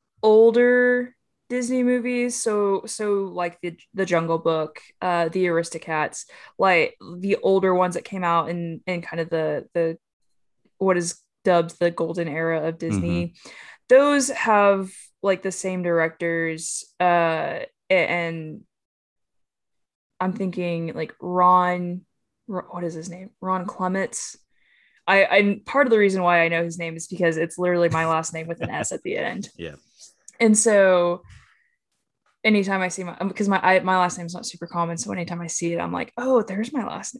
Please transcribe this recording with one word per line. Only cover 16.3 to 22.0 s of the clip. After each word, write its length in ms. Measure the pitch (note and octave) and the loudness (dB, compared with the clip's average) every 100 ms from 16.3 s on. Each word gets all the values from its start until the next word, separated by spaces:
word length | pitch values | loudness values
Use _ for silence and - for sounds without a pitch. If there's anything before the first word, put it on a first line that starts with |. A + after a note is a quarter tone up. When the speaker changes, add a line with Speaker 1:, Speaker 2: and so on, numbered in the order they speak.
| E3 E3 D#3+ - - - - | -2 -4 -6 -8 -10 -12 -2
Speaker 1:
uh, 600 | F3+ F3 E3 D#3+ D3+ - - _ - | 2 4 2 0 -4 -8 -12 _ 0
a-, 40 | |
and 680 | F#3 E3 F3 E3+ E3 D#3 D3+ - _ _ _ _ _ _ _ _ _ _ _ _ _ _ - | 2 2 -2 -4 -8 -10 -14 -20 _ _ _ _ _ _ _ _ _ _ _ _ _ _ -6
I'm 140 | F#3+ | -6
thinking, 600 | F3+ F#3+ F3 F3 E3+ E3 - | -4 -6 -4 -4 -4 -6 -8
like, 180 | D#3 - | -10 -10
Ron, 800 | F3 F3+ F3+ F3+ F3+ F3+ F3 F3+ | -4 2 6 6 4 0 -4 -8